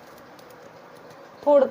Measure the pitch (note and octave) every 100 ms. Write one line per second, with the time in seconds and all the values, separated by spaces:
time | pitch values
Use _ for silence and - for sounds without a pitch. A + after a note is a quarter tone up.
0 | - - - - - - - - - -
1 | - - - - C#4+ C#4+ C4